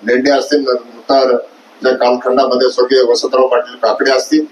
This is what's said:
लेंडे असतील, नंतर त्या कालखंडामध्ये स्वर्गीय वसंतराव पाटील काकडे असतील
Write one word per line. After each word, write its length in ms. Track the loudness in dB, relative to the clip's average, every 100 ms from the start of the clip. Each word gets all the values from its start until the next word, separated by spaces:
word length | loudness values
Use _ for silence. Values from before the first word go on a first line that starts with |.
लेंडे 280 | 0 0 2
असतील, 280 | 0 0 -2
नंतर 760 | 0 -4 -6 -20 -2 0 2 0 -4 -20 -20 -4
त्या 120 | -2 0
कालखंडामध्ये 720 | 0 0 0 0 0 0 0
स्वर्गीय 300 | 0 2 2
वसंतराव 460 | 2 0 0 0 2
पाटील 280 | 0 -2 -4
काकडे 340 | -2 0 0
असतील 340 | 0 0 -2 -2